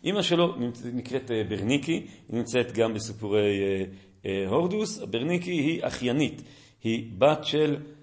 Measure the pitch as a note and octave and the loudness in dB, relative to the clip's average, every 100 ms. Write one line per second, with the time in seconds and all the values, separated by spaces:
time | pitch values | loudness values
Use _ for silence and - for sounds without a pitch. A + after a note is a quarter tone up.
0 | - G3+ F3 F3 E3+ D3+ A#2+ A#2+ B2 B2 | 0 0 2 4 4 2 -4 -4 -6 -6
1 | A#2+ C3 B2 A2+ G2+ G#2 G2+ C#3+ C#3+ E3+ | -4 -4 -2 -2 0 -2 2 0 0 -4
2 | - - - A2+ A#2 B2 B2 A#2 A2+ G#2+ | -4 -18 -6 -4 0 0 0 2 2 0
3 | A2 G#2+ G#2+ G#2 G#2 G2+ G2 F#2+ F#2+ - | -6 -8 0 2 4 2 2 0 -4 -8
4 | - - F#2+ G2 F#2+ B2 F3 G#3+ G#3+ - | -20 -10 -4 -2 2 2 2 0 -2 -6
5 | - A2 C#3 F3 F3 F3 C#3+ E3 - - | -4 -4 0 -2 0 0 0 0 -2 -2
6 | B2 B2+ C#3 - - - - _ A2+ A2+ | 0 2 0 -2 -16 -20 -20 _ -2 -2
7 | A2+ F#2+ C3+ D3+ - D3+ D3+ D3 - - | -4 4 4 4 0 2 2 0 -6 -18